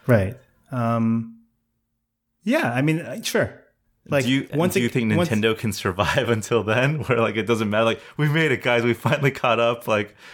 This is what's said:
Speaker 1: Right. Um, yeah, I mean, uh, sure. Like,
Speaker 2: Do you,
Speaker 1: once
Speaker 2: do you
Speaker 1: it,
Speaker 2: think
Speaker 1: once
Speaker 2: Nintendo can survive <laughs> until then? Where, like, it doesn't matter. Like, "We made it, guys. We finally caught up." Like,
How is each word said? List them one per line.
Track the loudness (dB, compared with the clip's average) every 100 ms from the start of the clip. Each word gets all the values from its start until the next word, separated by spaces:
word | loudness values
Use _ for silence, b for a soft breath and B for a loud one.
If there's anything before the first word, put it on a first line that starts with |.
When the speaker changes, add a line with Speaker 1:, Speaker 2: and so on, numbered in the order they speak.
| 0
Speaker 1:
Right. | 2 2 -6 _ _ _
Um, | -4 -2 0 0 -2 -4 -14 _ _ _ _ _ _ _ _ _ _
yeah, | -2 0 0
I | 0
mean, | 0 -2
uh, | -4 -10
sure. | -4 -2 -2 -4 _ _ _ _ -4
Like, | -2 2
Speaker 2:
Do |
you, | 0 0
Speaker 1:
once | 0 0 0
Speaker 2:
do |
you | -2
Speaker 1:
it, |
Speaker 2:
think | 0 0 0
Speaker 1:
once | 2
Speaker 2:
Nintendo | 0 0 0
can | -4
survive | -4 -4 -2 0 0 0
<laughs> | -2
until | 0 0
then? | 2 2 2 -2
Where, | 0 2
like, | 2 0
it | 0
doesn't | 0 0
matter. | 2 2
Like, | 0 B -4
"We | 0
made | 2 2
it, | 0
guys. | 2 2
We | 2
finally | 0 0 0 0
caught | 0 0 2
up." | 2 0 0
Like, | -2 -2 -10 B